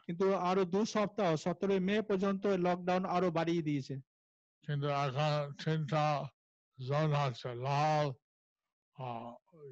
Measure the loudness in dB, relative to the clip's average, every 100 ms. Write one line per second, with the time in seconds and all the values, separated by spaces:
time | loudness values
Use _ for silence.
0 | -10 0 2 2 2 2 2 0 0 0
1 | 0 0 0 2 -2 -2 0 2 2 0
2 | 0 0 0 0 0 2 2 0 0 0
3 | 0 2 2 2 0 0 0 -2 -4 -10
4 | -12 _ _ _ _ _ -4 -2 0 0
5 | 0 0 2 0 -2 -6 -2 -2 0 2
6 | 2 0 -4 -12 _ _ _ -12 -2 0
7 | 2 2 0 -4 -8 -6 -2 2 2 2
8 | 0 -4 _ _ _ _ _ _ _ -12
9 | -10 -8 -12 -16 _ -20 -14